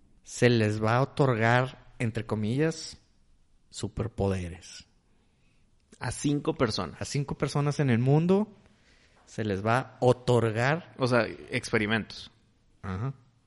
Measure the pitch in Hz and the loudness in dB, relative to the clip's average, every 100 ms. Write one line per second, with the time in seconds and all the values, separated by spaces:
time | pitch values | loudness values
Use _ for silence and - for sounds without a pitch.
0 | _ _ - - 120 117 107 107 110 123 | _ _ -16 2 4 4 2 2 2 2
1 | 135 - 135 110 113 123 131 - - - | 0 0 0 2 4 4 2 -6 -16 -6
2 | 117 113 107 107 107 131 160 - - - | -4 -4 -4 -4 -2 0 -2 -4 -12 -18
3 | _ _ _ _ _ _ _ - 101 - | _ _ _ _ _ _ _ -8 -8 -6
4 | 110 - 98 95 85 80 - - - _ | -6 -2 -2 -2 -6 -12 -16 -20 -20 _
5 | _ _ _ _ _ _ _ _ _ - | _ _ _ _ _ _ _ _ _ -10
6 | 123 - 147 143 156 147 117 - 82 - | -8 -4 -2 0 -2 0 0 0 -6 -8
7 | 101 139 139 - 143 147 147 143 139 113 | -6 -4 -4 -4 -2 0 0 0 2 2
8 | 131 151 175 190 214 - - _ _ _ | 4 4 4 2 0 -8 -20 _ _ _
9 | _ _ _ - 107 95 107 123 - - | _ _ _ -6 -2 -2 0 0 -2 0
10 | 123 123 - 120 113 107 127 165 - - | 2 2 4 2 2 0 0 -2 -6 -4
11 | 127 123 98 71 73 123 - 113 104 110 | 0 2 0 -4 -8 -6 -2 0 0 -2
12 | 92 - - _ _ _ _ _ 95 95 | -4 -12 -18 _ _ _ _ _ -8 -6
13 | 131 135 _ _ | -6 -10 _ _